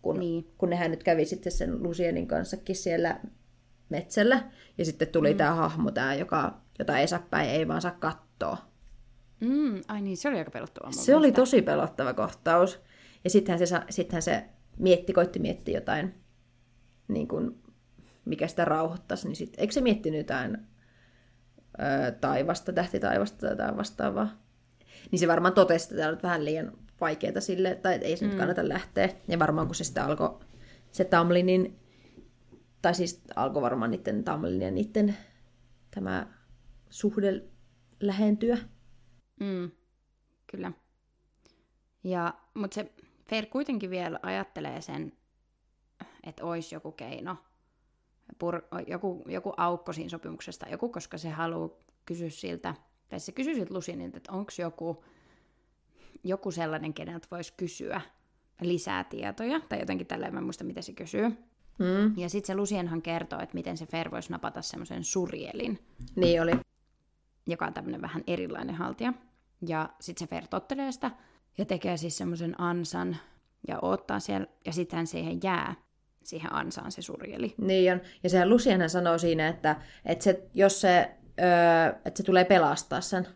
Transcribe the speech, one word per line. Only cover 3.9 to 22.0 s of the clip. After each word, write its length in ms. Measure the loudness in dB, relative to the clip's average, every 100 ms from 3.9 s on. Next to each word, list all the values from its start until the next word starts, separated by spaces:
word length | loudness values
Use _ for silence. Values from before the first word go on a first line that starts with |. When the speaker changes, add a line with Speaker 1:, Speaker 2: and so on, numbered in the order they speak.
| -6 -2 2 4 4 2 -16 -20 -4
Speaker 1:
ja 60 |
sitten 240 | -4 0 0
tuli 240 | 4 4
Speaker 2:
Mm. 40 | 6
Speaker 1:
tää 160 | 4
hahmo, 360 | 4 0 0 0
tää, 240 | 0 0
joka, 460 | -2 -2 0 -2 -4 -20 -6
jota 200 | 0 2
Esäppäin 520 | 2 0 -2 0 2
ei 180 | 0 0
vaan 140 | 0
saa 140 | -2 -2
kattoo. 580 | -4 -4 -16 _ -4 -4 -10 _ -20 -20 -20 -20 -20 -6
Speaker 2:
Mm, 400 | 0 2 2 -2 -6
ai 140 | -6
niin, 140 | -4 -2
se 120 | -2
oli 100 | -2
aika 120 | -4
pelottava 360 | -8 -12 -12 -8
mun 60 |
Speaker 1:
Se 200 | -2 8 10
oli 40 | 10
Speaker 2:
mielestä. 140 | 8
Speaker 1:
tosi 200 | 8 6
pelottava 520 | 6 2 0 0 -2
kohtaus. 640 | 0 -2 -2 4 6 6 2 _ -20 -20 -6
Ja 60 | 4
sittenhän 280 | 4 6 2
se 80 | 4
sa-, 180 | 2 -2
sittenhän 320 | -4 -2 0
se 220 | 0 0 -2 -20 -20 0
mietti, 340 | 6 6 6
koitti 260 | 4 4 2
miettiä 360 | -2 -2 -4 -4
jotain, 360 | 0 -2 -2 -8 _ _ _ _ _ _ _ _ -4
niin 200 | -4 -2
kun, 340 | -2 -4 -6 -20 _ _ _ -20 _
mikä 220 | -8 -4 -4
sitä 160 | 0
rauhoittaisi, 640 | 0 2 0 -4 -6 -6 -6
niin 80 | -8
sit, 180 | -10 -4
eikö 140 | 0
se 80 | 2
miettinyt 380 | 2 2 0 -4
jotain, 380 | -2 -4 -4 -6 -10 -20 _ _ _ _ _ _ _ -20 _ -6
ö, 340 | -2 0